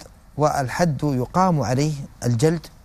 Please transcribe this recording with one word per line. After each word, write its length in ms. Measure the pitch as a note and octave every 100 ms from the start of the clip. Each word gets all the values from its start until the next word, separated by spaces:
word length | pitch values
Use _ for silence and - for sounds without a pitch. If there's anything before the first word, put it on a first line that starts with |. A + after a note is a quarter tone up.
| - - - -
والحد 680 | D3 C#3+ B2+ - F3 C3
يقام 580 | D3+ B2+ B2 F3 F#3+ D#3
عليه 320 | A2 C3 D3+ C#3+ - - B2
الجلد، 420 | A#2 D#3 E3+ - -